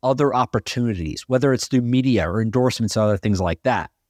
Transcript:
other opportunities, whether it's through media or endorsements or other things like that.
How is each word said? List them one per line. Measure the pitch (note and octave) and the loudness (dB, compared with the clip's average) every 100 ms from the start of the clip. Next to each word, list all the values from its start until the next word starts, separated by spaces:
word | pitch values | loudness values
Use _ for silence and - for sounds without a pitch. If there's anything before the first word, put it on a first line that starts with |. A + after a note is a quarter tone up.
other | B2+ C3+ C#3+ B2 | -2 2 2 0
opportunities, | A#2 A#2 - - A#2+ F#2+ D#2+ - - | 0 -2 -4 -4 -2 -2 -6 -8 -2
whether | B2+ C#3 | 0 2
it's | B2+ - | 0 0
through | B2+ | 0
media | A#2+ B2+ C3 A2 E2 | 2 2 2 2 0
or | G2+ | -2
endorsements | A2 A#2+ B2+ - A2 A2+ | 0 2 0 0 -2 0
or | G#2+ | 2
other | G2+ | 2
things | A2 F#2+ | 0 0
like | F2+ E2 | 0 -2
that. | C3 A2 - _ _ | -2 -2 -4 _ _